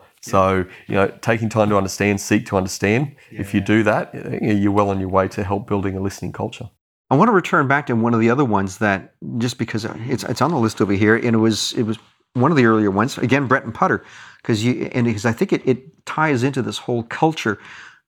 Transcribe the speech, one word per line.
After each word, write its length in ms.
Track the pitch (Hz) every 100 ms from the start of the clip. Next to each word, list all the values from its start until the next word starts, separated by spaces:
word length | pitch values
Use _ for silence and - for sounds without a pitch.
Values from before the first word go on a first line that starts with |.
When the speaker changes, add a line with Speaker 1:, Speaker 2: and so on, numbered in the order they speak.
| - _ -
Speaker 1:
So, 340 | 98 95 95 90 - -
you 60 |
know, 140 | 104 101 -
taking 280 | - 117 110
time 200 | 110 104
to 60 | 101
understand, 440 | 95 - 101 101
seek 240 | - 110 120
to 80 | 98
understand. 560 | 92 - 98 113 147 - -
If 240 | 107 101 104
you 60 |
Speaker 2:
Yeah. 40 | 95
Speaker 1:
do 180 | 107
that, 300 | 104 117 -
y-, 380 | - - - 113
you're 200 | 104 101
well 200 | 101 101
on 80 | 98
your 100 | 92
way 180 | 95 95
to 140 | -
help 220 | 95 101 -
building 300 | 104 95 95
a 40 |
listening 320 | 98 - 120
culture. 360 | - 110 - 110 _ _ _ -
Speaker 2:
I 60 | 135
wanna 160 | 226
return 360 | 196 165 175 135
back 200 | 143 147
to 80 | 117
one 180 | 113
of 60 | 117
the 100 | 113
other 160 | 123 135
ones 320 | 101 98 92
that, 380 | 107 98 - _ - 127
just 180 | 123 -
because 280 | 117 - 110
it's, 380 | - 120 113
it's 200 | 98 120
on 80 | 139
the 80 | 160
list 220 | 113 -
over 120 | 98
here, 220 | 98 107 113
and 180 | 120
it 60 | 113
was, 340 | 110 104 - -
it 120 | 110
was 100 | 110 _ _ _
one 180 | 123 131
of 60 | 156
the 80 | 117
earlier 260 | 110 104
ones, 260 | 98 117 -
again, 300 | 123 135 127
Brett 160 | 131
and 100 | 113
Putter, 300 | - 185 110 - - - -
'cause 180 | - 110
you, 260 | 117 127 -
and 140 | - 117
'cause 140 | 101 117
I 60 |
think 200 | 113 202
it, 120 | 156 -
it 400 | 127 - _ -
ties 380 | - 156 131
into 180 | 131 135
this 160 | 107 104
whole 240 | - 120
culture 560 | 113 - 160 160 113 101 - - - -